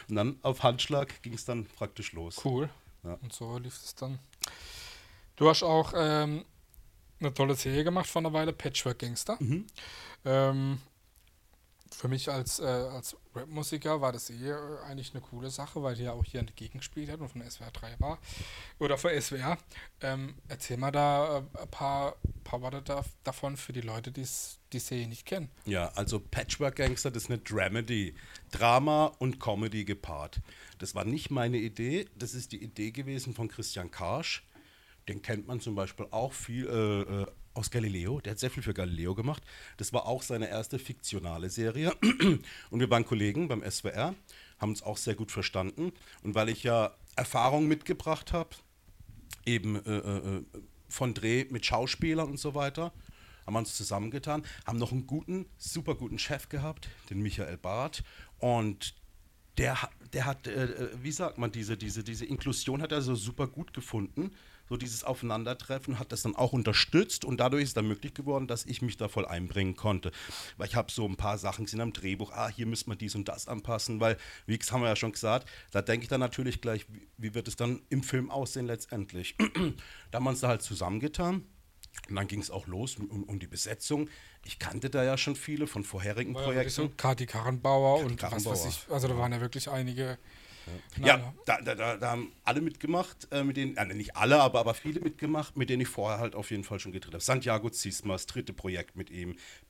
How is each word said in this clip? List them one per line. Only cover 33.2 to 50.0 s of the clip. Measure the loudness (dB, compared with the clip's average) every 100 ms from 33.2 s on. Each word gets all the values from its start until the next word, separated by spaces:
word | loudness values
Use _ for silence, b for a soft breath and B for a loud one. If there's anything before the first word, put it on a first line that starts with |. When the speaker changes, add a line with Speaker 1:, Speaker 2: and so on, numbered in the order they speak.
| -6
Speaker 1:
von | -4 -4
Christian | -4 -6 -6 -8
Karsch. | -4 -2 -2 -2 -6 B B B B B B -10
Den | -6
kennt | -4 -4 -4
man | -6
zum | -2
Beispiel | -2 -2 -4 -4
auch | -2 -2
viel, | -4 -6 -4 0
äh, | 2 4 2 2 -2
äh, | -2 -6 -10 -6
aus | -2
Galileo. | 0 0 0 0 -2
Der | -4
hat | -2
sehr | -2
viel | -2
für | -2 -2
Galileo | 0 0 0 0
gemacht. | -2 -2 B B B -8
Das | -2
war | 0 0
auch | -2
seine | -2 -2 0
erste | -2 -4 -6
fiktionale | -6 -8 -6 -4 -4 -4 -4
Serie. | 0 0 2 0 4
<clears throat> | 4 6 6 6 2 -14 -4
Und | 0
wir | 6
waren | 6 6
Kollegen | 2 2 2 0
beim | 0
S | -2 -4
W | -2
R, | 0 -2 -4 B B B -4
haben | -2
uns | -2
auch | -4 -4
sehr | -2 -2
gut | -4
verstanden. | -4 -2 0 -2 -2 -4 B B B
Und | 0 2
weil | 2
ich | 2
ja | 4 6 4 0 -6 -4
Erfahrung | 0 4 6 6 4
mitgebracht | 4 0 -2 0 -2 0
hab, | -2 -2 -8 -20 _ -20 -20 -20 -18 -16 -6 0
eben, | 2 2 0
äh, | 0
äh, | 0